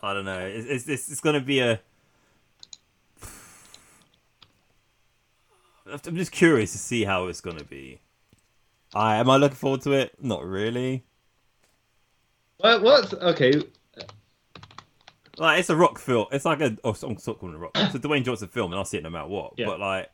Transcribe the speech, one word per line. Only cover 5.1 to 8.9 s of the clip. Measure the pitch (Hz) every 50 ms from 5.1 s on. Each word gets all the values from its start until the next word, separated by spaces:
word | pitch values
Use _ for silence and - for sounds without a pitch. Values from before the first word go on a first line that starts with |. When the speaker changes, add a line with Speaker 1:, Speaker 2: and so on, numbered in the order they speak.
| _ _ _ _ _ _ _ _ _ _ _ _ _ _ _
Speaker 1:
I'm | 95 117 139 - 170 165
just | 175 196 -
curious | - - 185 165 156 120 107 -
to | - -
see | - - 123 117 104
how | 98 95 90 92 92
it's | 85 -
gonna | - 92 82 78 71
be. | - 69 67 67 65 64 - _ _ _ _ _ _ _ _ _ _ _ _ _ _ _ _ _ _